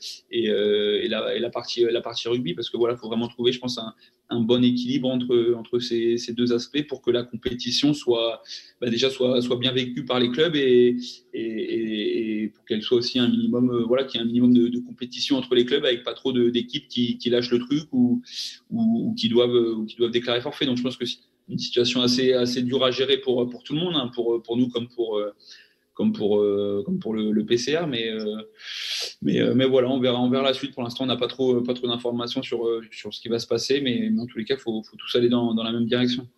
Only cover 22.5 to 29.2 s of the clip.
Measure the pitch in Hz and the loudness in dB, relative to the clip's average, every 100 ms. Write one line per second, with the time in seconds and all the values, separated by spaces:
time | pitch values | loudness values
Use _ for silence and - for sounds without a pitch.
22.5 | 127 123 131 127 127 131 135 - 120 123 | 0 0 2 2 2 0 0 2 0 0
23.5 | 123 - 147 180 160 123 120 117 117 113 | -6 -6 -4 -2 -2 -4 -2 0 0 -2
24.5 | 123 127 123 120 - 113 107 104 - - | 0 0 0 -6 -4 -2 -2 -4 -8 -20
25.5 | - - _ _ - 107 107 101 104 104 | -20 -20 _ _ -2 0 0 2 2 2
26.5 | 101 101 101 98 92 110 110 107 107 104 | 2 0 -2 -2 -4 -4 -4 0 0 2
27.5 | 120 135 156 170 120 113 110 107 110 110 | 0 0 -2 -2 -4 -4 -4 -6 -8 -10
28.5 | - - - - - - - | -18 -14 -12 -8 -8 -8 -6